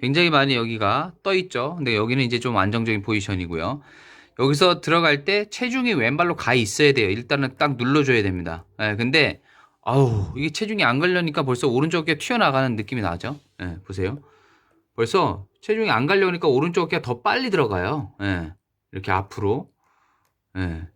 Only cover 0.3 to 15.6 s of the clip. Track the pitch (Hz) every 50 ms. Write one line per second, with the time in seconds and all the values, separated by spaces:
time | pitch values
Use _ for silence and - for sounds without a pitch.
0.3 | 156 139 135 139 131 120 117 113 117 107 107 98 113 139 160 185 - _ - 196
1.3 | 196 190 180 185 - 123 123 147 175 175 143 120 113 104 110 117 127 135 131 113
2.3 | 120 117 120 127 117 98 95 101 110 117 113 113 110 104 98 117 110 104 101 -
3.3 | 98 90 90 85 85 80 82 107 139 147 - - - - - - - - - _
4.3 | _ - 127 139 147 143 185 180 175 170 - 151 165 170 170 156 147 143 143 -
5.3 | 196 208 208 208 - - 254 240 247 262 247 247 208 143 113 117 139 156 175 175
6.3 | 165 - - 117 127 127 110 101 - - 151 143 139 127 107 92 101 117 120 -
7.3 | 143 139 139 127 - - 156 147 135 117 120 127 143 151 139 131 123 113 101 98
8.3 | 92 90 82 85 82 85 - _ _ - 110 107 104 104 117 123 139 156 139 101
9.3 | - - _ _ _ _ _ _ _ _ - 113 123 139 135 120 110 101 98 82
10.3 | - 131 147 165 156 - 220 208 220 202 156 120 120 139 165 180 180 180 170 160
11.3 | 143 170 147 135 123 123 - 135 117 131 151 165 175 170 156 165 156 151 - -
12.3 | 247 226 190 151 135 135 135 127 113 104 104 - 131 123 101 87 85 87 - 120
13.3 | 143 147 _ _ _ - 90 90 87 92 - - 95 98 92 98 135 147 - _
14.3 | _ _ _ _ _ _ _ _ _ _ _ _ - - 113 117 - 381 165 113
15.3 | - 98 - _ _ _